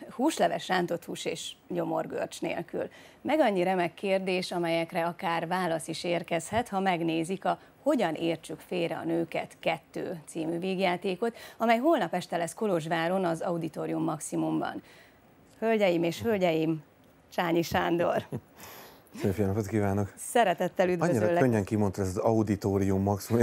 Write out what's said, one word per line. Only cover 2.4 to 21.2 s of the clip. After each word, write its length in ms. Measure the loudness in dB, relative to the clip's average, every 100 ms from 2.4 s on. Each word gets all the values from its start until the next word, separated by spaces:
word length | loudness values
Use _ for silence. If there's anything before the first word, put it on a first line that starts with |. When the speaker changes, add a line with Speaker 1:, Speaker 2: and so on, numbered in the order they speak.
Speaker 1:
nélkül? 480 | -6 -6 -6 -6 -6 -10 -20 -10
Meg 200 | -2 4
annyi 220 | 4 4
remek 320 | 2 2 0
kérdés, 580 | -2 -2 0 0 -2 -2
amelyekre 520 | -2 0 0 -2 -2
akár 420 | -2 -2 -2 -2 -2
válasz 420 | -2 0 -2 -4
is 160 | -6
érkezhet, 640 | -2 -2 0 -4 -2 -2 -2
ha 120 | 0
megnézik 640 | 0 0 0 -2 -2 -2
a 140 | -2 -4 -6 -6
Hogyan 320 | 0 2 0
értsük 460 | 0 -2 -2 -6 -14
félre 360 | -6 -4 -2 -4
a 80 |
nőket 520 | -2 -2 -2 -4 -8 -4
kettő 600 | -4 -4 -6 -8 -8 -8 -10
című 320 | -6 -4 -4
vígjátékot, 800 | -4 0 0 0 -4 -4 -4 -6 -14 -2
amely 220 | 2 4
holnap 360 | 4 2 2
este 220 | -2 -4 -4
lesz 180 | -4
Kolozsváron, 680 | -4 0 0 0 0 0 0
az 160 | 0 -2
Auditorium 640 | -2 -4 -4 -6 -4 -2
Maximumban. 760 | -2 -4 -4 -4 -2 -2 -2 -6 -12 -20 -20 -20 _ -20 -20 -4
Hölgyeim 440 | 0 4 4 4
és 200 | 0 -2
hölgyeim, 600 | -2 2 2 2 0 -2 -6 _ _ _ _
Csányi 300 | -4 0 2
Sándor. 640 | 2 2 2 2 2 0 -2 -10 -12 -18 -20 -18 -20 -20 -20 -2
Speaker 2:
Szép 160 | -2 2
jó 100 | 2
napot 200 | 2 0
kívánok! 460 | 0 2 2 -2 -4
Speaker 1:
Szeretettel 720 | -2 2 4 2 -2 2 2
üdvözöllek. 340 | 2 2 4